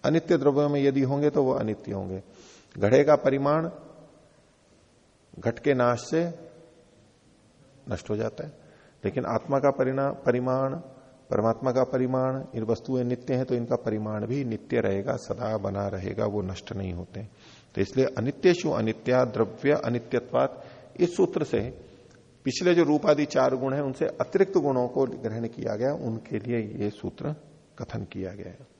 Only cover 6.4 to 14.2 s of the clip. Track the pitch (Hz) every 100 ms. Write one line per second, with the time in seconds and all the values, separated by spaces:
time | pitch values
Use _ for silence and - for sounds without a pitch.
6.4 | - - - _ _ _ _ _ _ _
7.4 | _ _ _ _ - 92 - 107 113 -
8.4 | 151 - - - - _ 202 135 - 226
9.4 | - 139 139 139 131 135 139 139 - 123
10.4 | 127 131 135 151 - - - - _ -
11.4 | 113 113 131 127 127 131 127 131 131 131
12.4 | - 120 107 113 - 127 123 123 - 127
13.4 | 127 123 117 117 - 107 107 107